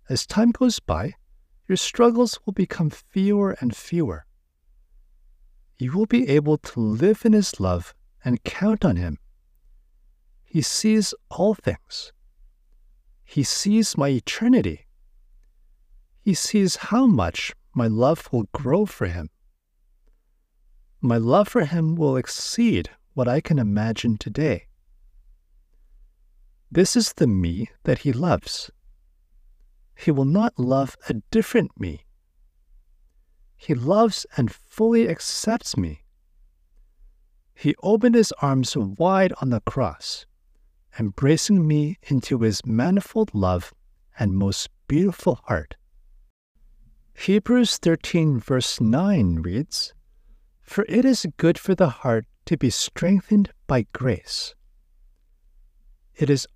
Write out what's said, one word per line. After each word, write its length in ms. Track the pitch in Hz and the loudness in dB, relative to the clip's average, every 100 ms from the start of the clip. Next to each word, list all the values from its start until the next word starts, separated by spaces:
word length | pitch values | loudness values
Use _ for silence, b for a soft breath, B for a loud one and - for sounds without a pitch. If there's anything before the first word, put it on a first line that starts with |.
| - | -8
as 180 | 127 - | -6 -2
time 240 | 202 233 | 2 2
goes 300 | - 254 - | 2 0 0
by, 320 | - 80 139 - _ - _ _ - | -4 -4 -6 -10 _ -20 _ _ -6
your 80 | 185 | -4
struggles 640 | - - 240 233 240 - | -2 2 4 4 0 -2
will 100 | - | -6
become 360 | 196 180 - 156 | -4 -4 -2 -4
fewer 640 | - _ 196 196 208 196 - | -4 _ -2 0 2 0 -2
and 160 | 123 - | -6 -6
fewer. 480 | - 170 123 78 - _ _ _ _ _ _ - _ _ _ _ - _ _ _ | -4 -2 -2 -6 -14 _ _ _ _ _ _ -20 _ _ _ _ -20 _ _ _
You 160 | 127 | -4
will 140 | 180 214 | -2 0
be 200 | 240 233 | 2 4
able 280 | 151 147 151 | 2 2 0
to 240 | - 120 | -2 -2
live 460 | 110 113 185 214 226 | -2 2 2 2 4
in 80 | |
his 260 | 214 190 - | 4 2 -2
love 340 | 92 87 - - _ _ | -2 -2 -6 -18 _ _
and 180 | 127 120 | -4 -4
count 380 | - - 208 220 | -6 -4 -2 2
on 140 | 160 90 | 0 0
him. 220 | 87 71 - _ _ _ _ - _ _ _ _ _ _ | -4 -8 -14 _ _ _ _ -20 _ _ _ _ _ _
He 200 | _ 160 | _ -4
sees 500 | - - 220 220 196 - _ | -2 0 2 2 0 -8 _
all 240 | - 202 | -2 0
things. 580 | 202 - - _ - - _ _ _ - _ _ _ _ _ _ _ | 0 -4 -6 _ -16 -16 _ _ _ -20 _ _ _ _ _ _ _
He 180 | _ 151 | _ -4
sees 560 | - - 202 220 214 156 | -2 -2 2 2 2 0
my 100 | 143 | 0
eternity. 800 | 127 - - 233 247 92 73 _ _ _ _ _ - _ _ _ _ _ - _ _ | -2 -4 -2 2 4 2 -6 _ _ _ _ _ -20 _ _ _ _ _ -20 _ _
He 100 | 202 | -2
sees 440 | - - 214 190 - | -2 0 0 0 -2
how 300 | - 233 262 | -2 2 4
much 460 | 131 82 - - - _ | 4 0 -4 -10 -12 _
my 140 | - 113 | -2 0
love 400 | 110 131 165 - | 2 2 0 -2
will 160 | 123 98 | -4 -4
grow 340 | 143 127 175 208 | -6 0 0 0
for 200 | - 92 | -4 -6
him. 220 | 87 76 - _ _ _ _ _ _ _ _ _ _ _ _ _ _ _ _ | -6 -12 -16 _ _ _ _ _ _ _ _ _ _ _ _ _ _ _ _
My 160 | 120 117 | 0 0
love 300 | 113 180 202 | 2 2 2
for 180 | 247 143 | 0 0
him 280 | 170 160 | 0 -2
will 220 | 165 147 131 | 0 0 0
exceed 720 | - - - - 233 107 - - _ | -4 -10 -6 0 0 0 -4 -14 _
what 140 | - 120 | -4 0
I 120 | 139 | 0
can 200 | - 147 | 0 0
imagine 560 | 104 104 113 - 120 104 | 2 0 -2 -2 -2 -4
today. 500 | 113 127 151 87 - _ _ _ _ - - _ _ _ _ _ _ - - _ _ _ _ _ _ | -6 -2 -2 -2 -8 _ _ _ _ -20 -20 _ _ _ _ _ _ -20 -20 _ _ _ _ _ _
This 260 | 156 185 240 | 2 2 2
is 160 | 214 | 0
the 160 | - 131 | 0 2
me 420 | 92 85 90 117 _ | 2 0 -4 -8 _
that 160 | - 120 | -4 -2
he 120 | 143 | -2
loves. 600 | 123 175 - - - - _ - _ _ _ _ _ _ _ _ _ _ | -2 0 -2 -4 -12 -14 _ -20 _ _ _ _ _ _ _ _ _ _
He 160 | - - | -4 0
will 140 | 139 | 2
not 340 | 135 196 233 - | 2 2 0 -2
love 380 | 123 135 135 - - | 0 0 -2 -6 -8
a 60 | 110 - | -8 -2
different 480 | 220 - 233 226 - | 0 2 0 0 -6
me. 280 | 92 73 - _ _ _ _ _ _ - _ _ _ _ _ _ _ _ | -10 -10 -18 _ _ _ _ _ _ -20 _ _ _ _ _ _ _ _
He 160 | - | -4
loves 540 | 127 135 202 226 - - - | -2 2 4 2 0 -6 -2
and 160 | 110 | -2
fully 560 | - _ - 226 233 226 | -4 _ 0 2 4 2
accepts 680 | - - - 214 233 - - | -2 -8 -6 -4 -4 -4 -6
me. 260 | 80 76 _ _ _ _ _ _ _ _ _ _ - _ _ _ _ | -6 -8 _ _ _ _ _ _ _ _ _ _ -20 _ _ _ _
He 220 | _ 147 - | _ -2 -2
opened 320 | 180 220 240 233 | 0 2 4 4
his 160 | 202 - | 2 0
arms 340 | 135 135 120 139 | 0 0 0 -2
wide 560 | 98 101 175 190 185 - | -4 0 0 2 2 0
on 100 | 135 | -2
the 100 | 113 | -2
cross, 640 | - 135 98 - - - - _ _ _ _ _ _ - | -2 -4 -4 -6 -12 -14 -16 _ _ _ _ _ _ -6
embracing 680 | 107 - 135 156 - 196 156 | -6 0 2 2 2 2 2
me 320 | 151 147 - | 0 -2 -6
into 380 | - 135 - 127 | -4 -2 -2 0
his 260 | 110 98 127 | 0 -2 -2
manifold 640 | 110 143 196 - 220 214 | 0 2 0 0 -2 -2
love 400 | - 92 90 - - _ _ _ - | 0 0 0 -4 -18 _ _ _ -4
and 180 | 104 95 | -2 0
most 340 | 98 - - _ - | -2 -4 -10 _ -2
beautiful 480 | 147 196 - 180 120 | 0 0 0 -4 -4
heart. 320 | - 80 71 - _ _ _ - _ _ _ _ - _ - _ _ | -4 -6 -6 -16 _ _ _ -20 _ _ _ _ -20 _ -20 _ _
Hebrews 640 | - - 208 - 247 220 - | -6 0 0 4 2 2 0
thirteen 600 | 170 165 - 170 156 123 | 0 0 0 0 2 0
verse 400 | - 127 - - | 0 -2 -2 0
nine 560 | 110 135 196 175 92 82 | 0 2 2 2 2 0
reads, 580 | 87 107 165 - - - _ _ _ - _ _ | -4 -6 -6 -8 -8 -12 _ _ _ -20 _ _
"For 220 | _ 202 - | _ -4 0
it 160 | 226 | 2
is 220 | 262 240 165 - | 2 2 -4 0
good 200 | 165 - | 0 2
for 200 | - 185 | -2 2
the 140 | 175 - | 2 0
heart 240 | 127 113 - _ - | -2 -2 -4 _ -4
to 120 | 165 | 0
be 100 | 123 | 0
strengthened 840 | - - - 170 196 - 208 190 - - | -2 -6 -4 0 0 4 2 2 -4 -2
by 200 | 127 - | -2 -2
grace." 600 | - 127 87 - - - - _ _ _ _ _ _ _ _ _ _ _ _ _ _ _ - | -4 -2 -4 -6 -10 -10 -14 _ _ _ _ _ _ _ _ _ _ _ _ _ _ _ -2
It 120 | 143 | 0
is 180 | 139 - | 2 -2